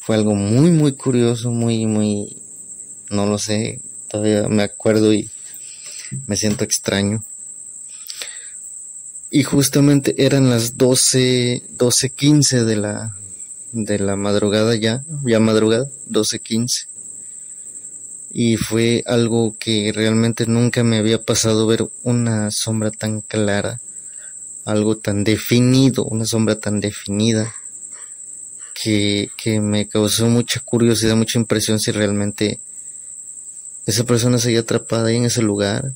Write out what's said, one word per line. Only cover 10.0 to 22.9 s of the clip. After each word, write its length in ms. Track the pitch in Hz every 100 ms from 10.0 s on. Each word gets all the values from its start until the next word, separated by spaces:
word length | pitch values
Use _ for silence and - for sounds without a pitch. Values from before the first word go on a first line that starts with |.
| - - 131
eran 240 | 139 135
las 260 | 117 117 -
doce, 880 | 127 127 - 131 127 127 123 123 - -
doce 320 | 123 - 131
quince 560 | - 143 151 131 127 110
de 120 | 107
la, 380 | 104 104 110 98 98 - - - -
de 260 | 117 104 104
la 160 | 98 98
madrugada 600 | 101 101 104 107 110 117
ya, 280 | 110 120 147 151
ya 160 | 135 110
madrugada, 480 | 110 110 110 113 139 - -
doce 320 | 113 107 113
quince. 480 | - 113 123 - - - - - - - - - - - - - - - -
Y 260 | - 117 113
fue 460 | - 113 117 117 -
algo 500 | 120 117 117 113 -
que 320 | - 110 104
realmente 540 | 107 110 110 113 110 113
nunca 360 | 117 120 120
me 140 | 117 113
había 260 | 107 113
pasado 440 | - 117 113 110 110
ver 200 | 113 113 -
una 480 | 123 120 117 110 104
sombra 400 | 104 - 110
tan 320 | 107